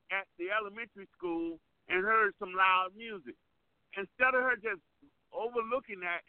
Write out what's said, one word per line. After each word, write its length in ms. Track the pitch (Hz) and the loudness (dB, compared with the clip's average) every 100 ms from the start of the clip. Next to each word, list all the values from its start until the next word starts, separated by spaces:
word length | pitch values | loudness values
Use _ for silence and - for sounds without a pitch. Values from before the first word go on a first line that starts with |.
| _ | _
at 160 | 190 190 _ | -6 -6 _
the 120 | 180 | -2
elementary 580 | 214 208 208 233 202 190 _ | -2 -2 -8 -12 -14 -18 _
school 420 | 180 170 165 165 _ _ - | -4 -2 -4 -6 _ _ -4
and 160 | 180 | 0
heard 300 | 202 220 208 - | 4 4 4 0
some 160 | 196 | -6
loud 360 | 185 190 185 185 202 | 2 4 4 2 -6
music. 380 | 233 202 123 107 _ _ _ _ _ - | -12 -12 -12 -18 _ _ _ _ _ -10
Instead 380 | 190 - 262 | -10 2 4
of 80 | 262 | 4
her 140 | 254 240 | 2 0
just 240 | 220 190 _ _ 143 _ _ | -2 -6 _ _ _ _ _
overlooking 680 | 160 226 240 226 254 233 196 | -8 -4 -4 -2 -4 -6 -8
that 200 | 180 170 | -6 -6